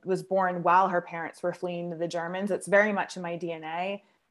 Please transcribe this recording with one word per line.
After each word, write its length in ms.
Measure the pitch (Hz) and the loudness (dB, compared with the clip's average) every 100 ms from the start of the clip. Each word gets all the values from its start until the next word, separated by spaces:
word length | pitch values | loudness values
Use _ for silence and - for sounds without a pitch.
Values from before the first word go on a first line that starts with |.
| 175 | -4
was 180 | 185 | -4
born 400 | - 190 185 180 | 0 2 2 2
while 240 | 170 180 190 | 4 6 6
her 140 | 175 | 2
parents 420 | 175 170 160 - | -2 -6 -8 -4
were 100 | 175 | -4
fleeing 380 | 175 180 175 175 | -4 -4 -4 -6
to 60 | 160 | -4
the 100 | 170 | -4
Germans. 420 | 170 170 185 196 | -4 -4 -4 -2
It's 180 | 170 - | -4 4
very 240 | 196 214 | 6 6
much 240 | 196 - 190 | 2 -4 -6
in 60 | |
my 140 | 175 170 | -8 -6
D 160 | 170 | -6
N 120 | 160 | -6
A. 400 | 156 170 185 202 _ _ - | -6 -4 -4 -6 _ _ -14